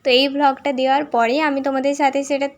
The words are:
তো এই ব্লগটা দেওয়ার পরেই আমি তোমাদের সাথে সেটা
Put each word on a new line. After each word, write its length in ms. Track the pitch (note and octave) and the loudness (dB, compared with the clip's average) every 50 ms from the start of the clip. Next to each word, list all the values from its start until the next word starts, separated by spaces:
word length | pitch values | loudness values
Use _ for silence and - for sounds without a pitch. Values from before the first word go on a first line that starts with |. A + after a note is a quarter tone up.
তো 80 | _ C#4+ | _ 2
এই 160 | B3 B3+ C4+ C#4 | 2 2 2 0
ব্লগটা 420 | C4+ C#4+ D4 C#4 C4 C4 - C#4+ C#4 | 0 0 0 0 0 0 -4 -4 -2
দেওয়ার 300 | B3 C4 C4 C4+ C#4 D4+ | 0 0 2 2 0 0
পরেই 360 | C#4+ - A#3 A#3 A3+ B3 D4 | -2 0 0 0 2 0 0
আমি 200 | D#4 D4+ C#4 C#4 C4+ | 0 0 -2 -2 -2
তোমাদের 320 | C#4 C4+ C4+ C4 C#4 C#4+ | -2 -2 0 0 0 0
সাথে 260 | C#4+ D4 C4+ C4 C#4 C#4 | 2 0 0 0 0 -2
সেটা 220 | C4+ C#4+ C#4 C#4 C#4 C#4 | -2 -2 -2 -2 -4 -6